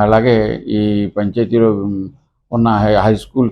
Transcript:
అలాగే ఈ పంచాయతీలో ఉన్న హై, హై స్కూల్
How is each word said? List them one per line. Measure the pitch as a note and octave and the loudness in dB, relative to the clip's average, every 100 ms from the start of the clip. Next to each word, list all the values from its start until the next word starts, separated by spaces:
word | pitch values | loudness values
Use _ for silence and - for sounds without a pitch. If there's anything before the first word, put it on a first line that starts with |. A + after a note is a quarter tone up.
అలాగే | G#2 A2 B2 A2 G#2+ A#2 - | 2 2 4 2 0 -4 -4
ఈ | G#2+ G#2 G#2 G2 | -2 0 0 -2
పంచాయతీలో | G#2 G2+ A#2 A2 A#2 A2+ G2+ G2+ G2 F#2+ - _ _ - | -4 -4 -2 0 2 2 0 -4 -6 -8 -14 _ _ -6
ఉన్న | A#2 A2+ | 0 0
హై, | G#2 G#2+ | 2 2
హై | G#2 G#2 G#2 | 2 2 0
స్కూల్ | - C3+ A#2 | -4 -4 0